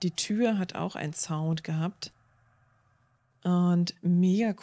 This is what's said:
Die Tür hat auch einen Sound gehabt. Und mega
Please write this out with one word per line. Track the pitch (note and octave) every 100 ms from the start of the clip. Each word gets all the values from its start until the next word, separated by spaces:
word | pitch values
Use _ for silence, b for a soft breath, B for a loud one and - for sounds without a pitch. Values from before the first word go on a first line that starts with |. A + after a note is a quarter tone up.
Die | F3+
Tür | - - G#3+ A#3 G3+
hat | F3+
auch | - F3
einen | - D3+
Sound | D#3 - D#3 D#3+ D#3+
gehabt. | - D#3+ E3+ - - - _ _ _ _ _ _ _ _ _ _ _ _
Und | F3+ F3+ F3 F3 E3+ -
mega | F3 F3 F#3 G3 A3+ F#3+